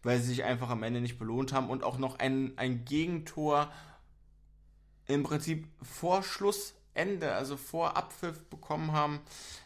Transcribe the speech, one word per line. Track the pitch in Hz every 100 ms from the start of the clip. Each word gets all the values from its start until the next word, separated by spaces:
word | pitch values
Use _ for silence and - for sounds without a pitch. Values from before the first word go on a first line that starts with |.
weil | 120 123
sie | 120
sich | 123 113
einfach | 120 123
am | 117
Ende | 113 120
nicht | 120 120
belohnt | 110 120 135
haben | 135 131
und | 131
auch | - 127
noch | 135 -
ein, | 131 135 131 -
ein | 127 120 120
Gegentor | 147 165 170 156 - 151 147 147 - - - - - - - - - - - - - -
im | 143
Prinzip | 135 151 156 160 - -
vor | 127 - 170 190
Schlussende, | 190 - 202 208 - - - - 180 190 160
also | 92 135 143
vor | - 165 165 -
Abpfiff | - - 175 160 -
bekommen | - - 156 156
haben. | 151 147 147 - - - -